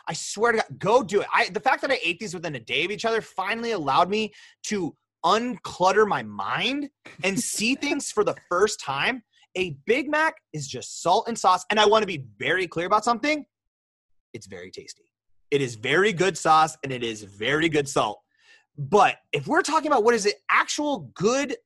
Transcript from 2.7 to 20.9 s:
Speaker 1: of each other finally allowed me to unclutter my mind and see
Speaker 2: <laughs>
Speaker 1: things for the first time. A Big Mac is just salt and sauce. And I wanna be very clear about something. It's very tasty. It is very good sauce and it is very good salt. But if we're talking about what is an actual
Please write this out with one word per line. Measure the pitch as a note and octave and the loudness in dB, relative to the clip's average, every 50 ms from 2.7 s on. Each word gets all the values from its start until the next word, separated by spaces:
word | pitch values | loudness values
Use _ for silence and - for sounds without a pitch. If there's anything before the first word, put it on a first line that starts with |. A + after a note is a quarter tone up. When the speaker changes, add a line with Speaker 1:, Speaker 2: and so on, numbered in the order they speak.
| A#2+ C3+ D#3+ | -2 -2 -2
Speaker 1:
of | F3+ | -2
each | G3+ E3 - | -4 -4 -2
other | A3+ A3+ A3 | 0 0 -2
finally | - - - - F#3 G3 A3 A#3 A#3 A#3 | -4 -6 -8 -6 -6 -4 -4 -4 -4 -4
allowed | A3 F#3 D3 C3+ C3 D#3 F3+ F3+ | -4 -2 -2 2 4 4 4 4
me | G3+ G#3+ A3 G#3 - - - - _ _ - | 2 -2 -2 -4 -8 -14 -20 -20 _ _ -6
to | - G#3+ G3+ F3 C#3 - _ _ _ _ _ - | -4 -4 -2 -4 -4 -8 _ _ _ _ _ 2
unclutter | E3+ G3 A3 A#3+ B3 A#3 - - - - - F3 F#3 F#3+ G#3 A3 | 2 2 2 2 -2 -6 -8 -10 -12 -2 2 2 4 6 6 4
my | G3+ E3 C#3 A2+ | 4 2 -2 -4
mind | G#2+ G#2 G2+ G2 G#2 B2 D3+ F#3+ A#3 C4+ D4 C#4+ C#4 - _ _ - - - - | -8 -8 -8 -6 -4 -4 -2 -2 -2 -2 -4 -6 -8 -12 _ _ -20 -10 -4 -2
and | F#3+ G3 B3 | -2 -2 -2
see | - - - - G#3 A#3 C#4 | -4 -4 -4 -2 0 0 0
Speaker 2:
<laughs> | - - | -2 -2
Speaker 1:
things | C#4+ E4 C#4 - - | -2 -2 -4 -4 -4
for | - G#3+ G3+ | -2 0 0
the | E3+ C#3 - - _ | 0 -2 -4 -6 _
first | F3 F3+ G3+ G#3+ - - | 0 2 2 2 0 -4
time. | - - C3+ C#3 D#3 G#3 B3+ B3+ - _ _ _ _ _ - | -6 -6 -4 -2 0 -2 -2 -4 -8 _ _ _ _ _ -6
A | F#3 F#3 F3+ C#3+ C#3 _ | -6 -4 -4 -6 -6 _
Big | - A#3 C#4 C#4+ D4+ | 0 0 0 0 0
Mac | D4 D4+ D#4 D#4 D#4 - _ _ - | 0 2 2 0 -2 -4 _ _ -12
is | - A#3+ | -10 -10
just | - - A#2+ G#2 - - - | -10 -10 -12 -12 -12 -14 -4
salt | - E3 F3+ A3 A3+ | 0 2 2 2 0
and | - A#3 | -2 -4
sauce. | - - F#3+ F#3 F3+ - - | 0 2 2 2 2 0 0
And | G#3 G#3+ | 2 4
I | G#3+ | 4
wanna | G#3 G#3+ A3 G#3+ | 6 6 4 2
be | F#3 F#3 D3 A#2+ G#2+ G#2 | 0 -4 -8 -10 -14 -12
very | - A2+ C3+ E3+ F#3 F#3 | -6 -2 -2 0 0 -2
clear | E3 - E3 F3 | -4 -4 -6 0
about | F#3+ G#3 G#3+ G#3+ | 2 2 2 2
something. | A#3 A#3+ G#3+ C#4+ D4 D4+ D4+ C#4 - _ _ _ _ _ _ _ _ _ _ _ _ _ _ _ _ - | 0 -2 0 0 -2 -2 -2 -4 -10 _ _ _ _ _ _ _ _ _ _ _ _ _ _ _ _ -18
It's | A2+ - | -18 -16
very | G2 G2 F2+ F2+ F#2+ | -16 -16 -14 -14 -14
tasty. | - G2+ F2 - - _ _ _ _ _ _ _ _ _ _ _ | -16 -16 -18 -18 -20 _ _ _ _ _ _ _ _ _ _ _
It | D3 C#3 | 0 0
is | C#3 A#2+ A#2 | 0 -2 -6
very | G#2+ A2 C3+ C#3+ F3 G3 A3 G3+ | -6 -4 0 2 2 2 2 2
good | D3+ F3+ F#3+ E3+ | 0 0 0 -2
sauce | - - E3 D#3 D#3 D#3 D#3+ - - - | 0 2 4 6 6 4 2 0 -6 -8
and | C3+ | -8
it | B2+ B2 A#2+ | -6 -4 -4
is | A#2 A2 G2+ G2+ | -6 -6 -8 -12
very | F#2+ F#2+ - G#2+ B2 C#3+ D#3 E3 E3+ | -16 -10 -6 -2 0 0 2 2 2
good | D#3 D3+ C#3+ C3+ | 2 0 -2 0
salt. | - D3 B2 G#2+ G#2 - _ _ _ _ _ _ _ _ _ _ _ | 0 0 0 0 -2 -8 _ _ _ _ _ _ _ _ _ _ _
But | - C#3+ C3+ E3 G#3 F3+ C#3+ A#2+ - _ _ | -10 -2 2 4 6 6 6 4 -2 _ _
if | - D3+ C3 | -6 -6 -2
we're | E3 C4+ F4 | 0 2 2
talking | G4 - D4 D#4+ C#4+ | 2 2 0 0 2
about | D#4 D4 A#3 G#3 | 2 2 4 4
what | A#3 A#3+ | 4 4
is | A3 F#3+ | 4 2
an | G#3 - - _ - | -2 -2 -2 _ 0
actual | F#3+ A#3+ D#4+ - - - D4 D4 | 0 0 0 0 -4 -4 -2 -2